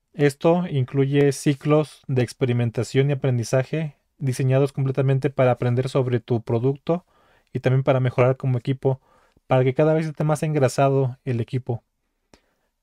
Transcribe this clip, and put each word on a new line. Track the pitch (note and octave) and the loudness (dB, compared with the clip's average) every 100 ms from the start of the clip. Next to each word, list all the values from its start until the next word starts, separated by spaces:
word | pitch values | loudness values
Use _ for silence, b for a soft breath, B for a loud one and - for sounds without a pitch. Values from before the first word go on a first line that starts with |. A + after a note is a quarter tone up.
| _ | _
Esto | - D3 - E3 F3 F3+ | 0 0 2 2 2 0
incluye | C#3+ B2+ C#3 C#3 C#3+ C#3+ | -2 -2 0 0 2 2
ciclos | C#3 D3+ C3+ D3+ D3+ D3 - - | 2 -2 -2 2 2 0 -8 -4
de | C3 | -2
experimentación | A#2+ - B2+ A#2+ A#2 B2 A2+ C3+ C#3 | -2 -2 -2 0 -2 -2 -2 0 0
y | |
aprendizaje | C#3 C#3 A#2+ A2 C3 B2 D#3 D#3 - _ _ | 0 -2 -2 0 -2 -2 -6 -6 -10 _ _
diseñados | C3+ B2 C3 C3 C#3 | -6 -2 0 2 0
completamente | - C3+ C3 C3+ C3+ D3 | -2 -4 0 0 0 0
para | C#3 B2+ | 0 0
aprender | A#2+ B2 A#2+ C3 | 2 0 -2 0
sobre | D3 B2+ B2 | -2 0 -2
tu | - A#2 | -2 -4
producto | - A#2 C3 C#3+ - F3 - b b b b | -2 -2 -2 -2 -4 -4 -6 b b b b
y | B2+ | -4
también | B2+ C3 | 0 0
para | C3+ B2+ | 2 0
mejorar | B2+ - B2+ C3 | 0 2 2 2
como | C3+ B2 | -2 -4
equipo, | - C3+ C3+ C3 b b b b _ | -4 -2 -2 -4 b b b b _
para | C3 | 0
que | C3 C3 | 2 2
cada | D#3 | 2
vez | D#3+ D#3+ | 0 -2
esté | - | -4
más | D#3 D#3 | -2 -2
engrasado | D#3 D3+ D3+ - C#3 C3+ C3 B2+ | -2 0 0 2 2 2 -2 -4
el | C3+ A#2 | -6 -4
equipo. | A#2 B2+ - A2+ - _ _ _ _ b b b b _ | -4 -6 -6 -10 -12 _ _ _ _ b b b b _